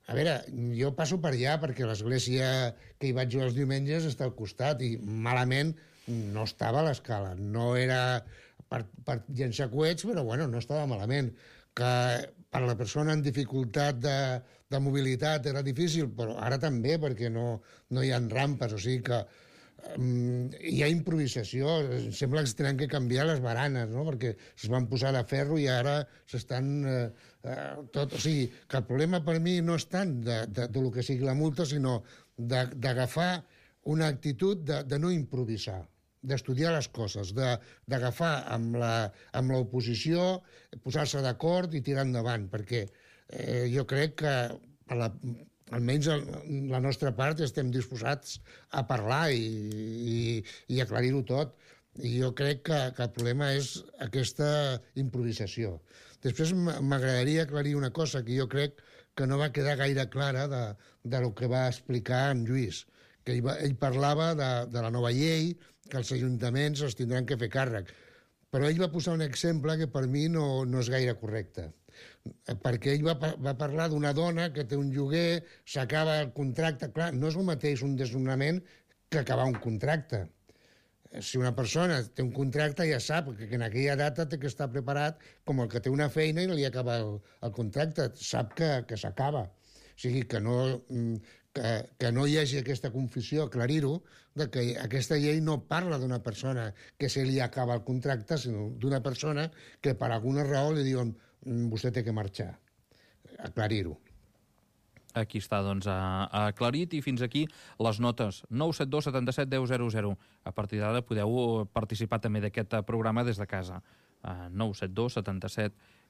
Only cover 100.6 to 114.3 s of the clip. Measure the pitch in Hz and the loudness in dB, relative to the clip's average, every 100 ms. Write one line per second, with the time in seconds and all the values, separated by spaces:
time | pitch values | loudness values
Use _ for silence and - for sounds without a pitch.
100.6 | 147 156 135 127 117 - - _ 131 117 | 2 2 2 2 0 -4 -14 _ -4 -2
101.6 | 117 110 123 123 113 107 98 - 90 - | 0 0 0 0 -2 -2 -4 -6 -8 -8
102.6 | _ _ _ _ _ _ - - 107 113 | _ _ _ _ _ _ -20 -14 -8 -2
103.6 | 107 107 85 76 _ - _ _ _ _ | 0 2 -2 -6 _ -20 _ _ _ _
104.6 | _ _ _ - _ 117 107 107 - 104 | _ _ _ -20 _ -4 -2 -4 -2 -2
105.6 | 98 98 101 92 95 95 101 104 104 101 | 0 -2 -2 -2 0 -2 -2 0 0 0
106.6 | 120 143 175 151 135 123 123 143 156 - | 0 0 -2 -4 -2 -2 -2 -2 -2 -6
107.6 | - - 113 104 120 117 107 - - 117 | -18 0 0 2 2 2 -2 -4 -6 -2
108.6 | 165 - 139 147 147 131 123 139 135 131 | 0 0 0 0 0 0 0 0 0 0
109.6 | 123 127 120 110 101 98 - _ - - | 0 0 0 0 0 -2 -8 _ -8 -6
110.6 | 104 107 104 120 120 107 104 123 120 113 | -4 0 0 0 0 0 2 2 2 2
111.6 | 101 113 110 104 113 113 110 104 104 - | 0 -2 -2 -4 -2 0 0 0 0 -2
112.6 | 104 110 104 113 110 113 120 101 101 98 | -2 -2 0 0 2 2 0 0 -2 -4
113.6 | 90 90 - - _ _ - | -6 -10 -14 -20 _ _ -10